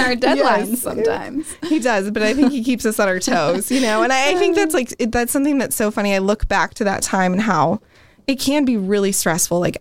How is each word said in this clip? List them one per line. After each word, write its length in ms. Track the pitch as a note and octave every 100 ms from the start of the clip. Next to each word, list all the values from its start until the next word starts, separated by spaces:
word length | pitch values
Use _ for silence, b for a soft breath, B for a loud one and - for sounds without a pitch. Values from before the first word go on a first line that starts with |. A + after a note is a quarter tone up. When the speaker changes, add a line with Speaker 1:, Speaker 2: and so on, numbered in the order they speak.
| B3+
Speaker 1:
our 80 | A#3+
deadlines 540 | B3 C#4 C#4+ G#3+ G#3
Speaker 2:
Yes. 120 | A#3
Speaker 1:
sometimes." 760 | - - A4+ - - C#4+ - - E4+
Speaker 2:
He 120 | D#4
does, 300 | A#3+ G#3 G3
but 120 | G#3+
I 100 | G#3+
think 180 | C4+ C4+
he 100 | C#4
keeps 220 | A#3 A#3+ A3
us 140 | A3
on 80 | G3+
our 100 | F#3
toes, 500 | - F3+ D3+ F#3 -
you 120 | C4
know? 200 | A#3 G#3+
And 100 | A#3+
I, 180 | C4 C#4+
I 40 | F4+
think 200 | F#4+ F4
that's, 180 | G4
Speaker 1:
<laughs> 60 | D#4
Speaker 2:
like, 140 | B3 -
it, 140 | A#3
that's 220 | A#3+ A#3+
something 240 | C#4+ C#4 C#4
that's 180 | G#3 -
so 160 | G#3+
funny. 220 | G#3+ G3+ G3
I 40 |
look 280 | G3 G#3 -
back 260 | G3 F#3+ -
to 100 | G3+
that 160 | G3
time 320 | - G3 F#3
and 80 | F3+
how 400 | A3 D#3+ D3+ G#3 b b b b -
it 120 | C4
can 240 | C4 D4
be 140 | C4 A3+
really 340 | F#3+ G3+ G3
stressful, 480 | G3 F#3 E3 - F3
like, 160 | F3 -